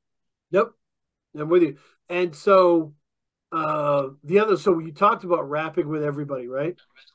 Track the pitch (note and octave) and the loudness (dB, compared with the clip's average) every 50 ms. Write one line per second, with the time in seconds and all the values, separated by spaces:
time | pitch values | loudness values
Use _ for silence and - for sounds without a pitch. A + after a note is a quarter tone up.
0 | _ _ _ _ _ _ _ _ _ _ E3 F#3+ B3 B3 - _ _ _ _ _ | _ _ _ _ _ _ _ _ _ _ 0 0 0 0 -4 _ _ _ _ _
1 | _ _ _ _ _ _ - D3+ D3+ D#3 E3+ F#3 E3+ D3 D3 - _ _ _ _ | _ _ _ _ _ _ -12 -10 -2 2 2 4 4 2 0 -4 _ _ _ _
2 | _ - F3 F3 F3+ F3 D3 - - G#3 G3 F#3+ F#3 F3 E3+ E3 D#3 D3+ - _ | _ -8 -4 -4 -4 -4 -6 -4 2 4 6 6 6 6 4 2 0 -2 -8 _
3 | _ _ _ _ _ _ _ _ _ _ E3 D#3+ D#3 D#3 D#3 D3+ D3 D3 C#3+ C#3+ | _ _ _ _ _ _ _ _ _ _ -6 -6 -4 -4 -2 -2 -2 0 0 0
4 | C3+ C3+ C#3 - - D3 F3+ G3+ G#3+ A3 F#3+ D#3 - G3+ F3 E3 D#3+ D#3+ D3 - | -2 -4 -8 -14 -4 0 2 2 4 2 0 0 2 0 0 0 -2 -6 -4 0
5 | G3 G#3 B3 G3 - F3 E3+ E3 C#3+ C#3 D3 D3+ D#3+ D#3+ D3+ F3+ D#3 D3 D#3 D3+ | 2 2 2 0 -2 -2 -2 -2 -2 -4 -6 -6 -6 -4 -4 -4 -4 -4 -4 -4
6 | D3+ D3 C#3+ D3 D3 C#3+ C#3 C3 B2 A#2+ B2+ C3+ D3 E3 F3+ - _ _ _ _ | -4 -4 -4 -6 -8 -8 -8 -8 -8 -8 -6 -6 -6 -6 -8 -10 _ _ _ _
7 | - _ _ | -20 _ _